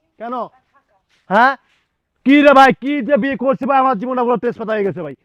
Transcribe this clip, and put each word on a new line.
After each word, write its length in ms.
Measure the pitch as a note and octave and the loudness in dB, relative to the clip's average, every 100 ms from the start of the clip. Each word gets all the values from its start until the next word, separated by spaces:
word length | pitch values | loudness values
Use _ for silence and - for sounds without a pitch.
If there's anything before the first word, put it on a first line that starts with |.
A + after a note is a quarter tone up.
| _ - | _ -16
কেন? 260 | A#3 B3 G3 _ _ _ _ _ _ _ - | -10 -10 -10 _ _ _ _ _ _ _ -2
হ্যাঁ? 280 | G3 C4 C4+ _ _ _ _ _ _ B3+ | 2 2 0 _ _ _ _ _ _ 2
কি 160 | D4 | 4
রে 120 | C#4+ | 6
ভাই, 200 | C4+ C4+ | 6 6
কি 280 | - C4 D4 | 2 -4 -6
যে 160 | A3+ C#4+ | -2 -2
বিয়ে 180 | C4+ C4 | -2 -4
করছি 300 | C4+ G#3+ C#4 | -4 -4 -2
ভাই, 120 | C4+ | 0
আমার 220 | C4 G#3 | 0 -2
জীবনটা 240 | B3+ B3+ | -4 -4
পুরো 140 | A#3+ A#3+ | -2 -2
তেজপাতা 360 | A#3+ G#3 G#3+ | -4 -6 -6
হয়ে 100 | G#3+ | -4
গেছে 180 | G3 E3+ | -4 -6
ভাই, 140 | D3+ C3 | -12 -14